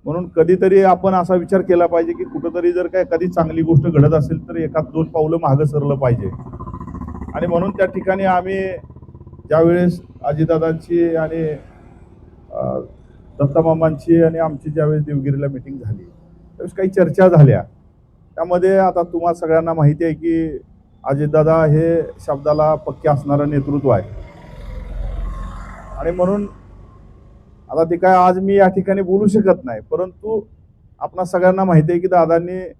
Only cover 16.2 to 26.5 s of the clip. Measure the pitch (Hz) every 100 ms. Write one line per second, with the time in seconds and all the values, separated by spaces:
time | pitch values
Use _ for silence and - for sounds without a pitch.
16.2 | - - - - 175 - 190 190 170 147
17.2 | 185 160 139 101 - - _ _ _ _
18.2 | _ - 170 180 185 190 185 175 175 175
19.2 | 170 170 160 160 165 165 147 151 165 151
20.2 | 165 165 160 139 - _ _ _ 127 139
21.2 | 151 156 156 160 156 151 165 165 139 -
22.2 | - 139 147 151 151 151 151 131 156 139
23.2 | 143 143 147 147 139 143 139 101 - -
24.2 | - - - - - - - - - -
25.2 | - - - - - - - - 165 180
26.2 | 180 202 202